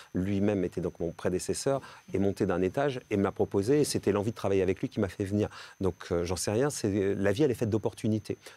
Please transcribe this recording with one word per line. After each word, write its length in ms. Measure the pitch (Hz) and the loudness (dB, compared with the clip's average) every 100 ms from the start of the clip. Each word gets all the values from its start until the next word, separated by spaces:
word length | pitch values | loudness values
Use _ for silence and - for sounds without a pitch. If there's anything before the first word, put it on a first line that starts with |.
| - | -6
lui-même 500 | 92 95 98 101 101 | -2 0 2 2 2
était 160 | 90 - | 0 -2
donc 220 | 85 - | -6 -4
mon 100 | 85 | -6
prédécesseur, 720 | - 98 90 - 92 139 135 - - - | -4 -2 -2 -2 -2 -2 -2 -6 -20 -6
est 40 | 95 | 0
monté 280 | 98 95 98 | 0 2 0
d'un 160 | 87 | 2
étage 400 | 92 139 143 127 - | 0 2 -2 -2 -2
et 80 | 104 | 0
m'a 160 | 98 | 0
proposé, 480 | - 98 101 101 147 | 0 0 2 2 2
et 20 | |
c'était 300 | 139 101 110 | 2 0 2
l'envie 180 | 101 104 | 2 0
de 60 | - | -2
travailler 240 | 98 98 | 0 2
avec 180 | 92 92 | 2 0
lui 80 | 131 | -2
qui 140 | - | -2
m'a 80 | 95 | -2
fait 160 | - 95 | -2 -2
venir. 240 | 104 104 - - - | 0 0 -4 -16 -2
Donc, 140 | 95 - - | -2 -2 -2
euh, 100 | 87 | -2
j'en 140 | 87 92 | 0 -2
sais 140 | - | 0
rien, 180 | 107 143 | 0 0
c'est... 440 | - 110 101 98 | 0 0 2 0
la 200 | 98 98 | 2 2
vie 100 | 101 | 4
elle 80 | 151 | 2
est 40 | 113 | 2
faite 160 | 113 | 0
d'opportunités. 680 | 107 113 - 110 107 - - - | 0 -2 -2 -2 -2 -2 -10 -10